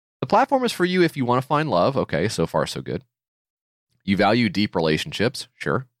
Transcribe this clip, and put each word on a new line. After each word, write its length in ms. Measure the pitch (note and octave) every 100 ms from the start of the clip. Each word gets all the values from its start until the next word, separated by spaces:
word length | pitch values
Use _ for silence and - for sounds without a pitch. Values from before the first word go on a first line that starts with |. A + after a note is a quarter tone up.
| _ -
the 60 | -
platform 360 | G#3 C4+ C4+
is 80 | B3
for 140 | - F3+
you 180 | F#3
if 120 | E3 -
you 80 | A#2+
want 140 | B2
to 40 | B2+
find 220 | D3 D#3
love. 260 | F#2 G2 C3+
Okay, 300 | F2+ D2+ G2
so 180 | - E2
far 180 | - C#2
so 160 | -
good. 220 | C2+ A#1+ - _ _ _ _ _ _ _ _ _ -
You 120 | F#2+
value 320 | G2+ A#2+ A#2
deep 260 | F2 G#2 F#2
relationships, 760 | D#2+ D#2 - - G#2+ - -
sure. 320 | - - E2 C3 _